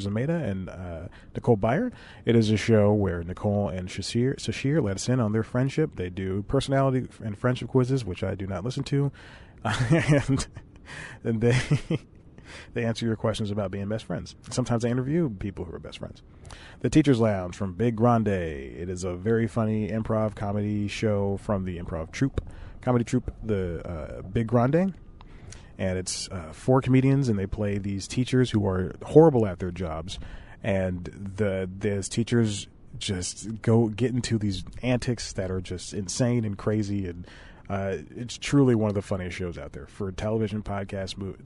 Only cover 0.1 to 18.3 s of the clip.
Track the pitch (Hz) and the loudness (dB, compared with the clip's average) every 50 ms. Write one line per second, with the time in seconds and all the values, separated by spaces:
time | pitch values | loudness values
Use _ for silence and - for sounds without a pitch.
0.1 | 101 110 127 151 165 170 151 107 98 95 92 85 - 90 92 90 85 80 82 - | -2 -2 -2 -2 -2 -2 -2 -4 -4 -4 -6 -8 -10 -10 -10 -10 -10 -10 -10 -12
1.1 | - - - - - 110 - - 120 101 92 113 123 170 247 247 - - - - | -14 -18 -20 -14 -12 -2 2 4 4 4 4 2 2 2 0 -2 -4 -8 -14 -20
2.1 | - - - - 117 117 113 104 110 101 - - 113 107 101 104 104 107 101 92 | -20 -4 2 4 6 6 6 6 4 4 4 6 6 8 8 8 6 4 4 2
3.1 | 87 87 85 85 90 - - 107 101 104 101 85 85 92 92 90 - - 98 - | 0 -2 -4 -6 -6 -2 0 0 2 2 2 0 -2 -4 -6 -6 -6 -6 -6 -2
4.1 | - 117 120 131 139 - - - 104 - - 135 147 165 123 101 95 92 - - | 0 0 2 0 0 -2 -4 -6 -4 -2 -2 0 2 2 2 0 0 -2 -2 0
5.1 | - 131 117 104 107 113 107 - - 123 131 135 - - 156 151 - - 90 90 | 0 2 2 2 2 0 0 0 0 0 0 0 2 0 0 0 -2 -4 -6 -6
6.1 | 90 90 95 95 95 101 101 - - 139 123 - 135 135 135 135 127 127 113 - | -4 -4 -4 -2 -2 -2 -2 0 0 0 2 2 2 4 4 4 2 2 0 -4
7.1 | - - - 110 101 - - 123 127 123 123 120 - 131 127 120 135 135 117 95 | -8 -10 -8 -8 -4 0 0 0 0 0 -2 0 2 2 4 4 2 0 -2 -4
8.1 | 90 - - 95 95 92 98 92 95 87 90 123 123 135 135 - 143 139 143 139 | -6 -4 -4 -4 -4 -4 -4 -4 -4 -4 -4 -4 -4 -6 -4 -2 0 0 0 0
9.1 | - - - - - - - - - - - 110 110 - 123 110 160 170 104 110 | -2 -6 -12 -20 -20 -20 -20 -20 -14 -6 -4 -2 0 0 2 4 4 4 4 6
10.1 | 151 143 - - 135 131 - - - - - - - - - - - - - - | 4 4 4 4 0 0 0 -4 -10 -16 -20 -20 -20 -20 -20 -18 -16 -16 -14 -16
11.1 | - - - - 117 110 107 120 123 127 - - 151 127 - - 165 - - - | -14 -6 -4 -2 0 2 4 4 4 4 4 2 0 0 0 0 -4 -4 -4 -8
12.1 | - - - - - - - - - - - - - 120 117 113 110 - 117 113 | -20 -20 -20 -20 -20 -20 -20 -18 -18 -18 -16 -8 -4 -2 -2 0 0 0 0 0
13.1 | 110 104 - 113 104 - 113 101 101 104 101 95 95 98 98 98 107 110 - - | 0 0 0 0 0 0 -2 -2 -2 -2 -2 -2 -4 -4 -4 -4 -4 -4 -4 -6
14.1 | - - 87 - - - - - - - 127 - 123 117 117 117 120 127 127 131 | -6 -6 -6 -8 -12 -16 -14 -6 -4 -2 0 0 0 2 2 2 0 0 0 0
15.1 | 151 175 170 139 107 92 - 101 87 - 87 82 80 - - - - - - - | 0 0 0 0 -2 -4 -6 -6 -6 -6 -8 -10 -10 -10 -12 -12 -12 -12 -12 -12
16.1 | - - - - - - - - - - - - - - - 127 - 156 151 143 | -14 -16 -20 -20 -20 -20 -20 -20 -18 -18 -18 -20 -8 -4 -2 4 6 6 6 6
17.1 | 135 113 113 110 104 95 90 90 90 - 104 95 90 85 113 123 117 107 113 120 | 6 6 4 4 2 0 -2 -6 -6 -6 -6 -6 -2 0 0 0 2 4 4 6
18.1 | 120 113 110 104 | 6 6 4 2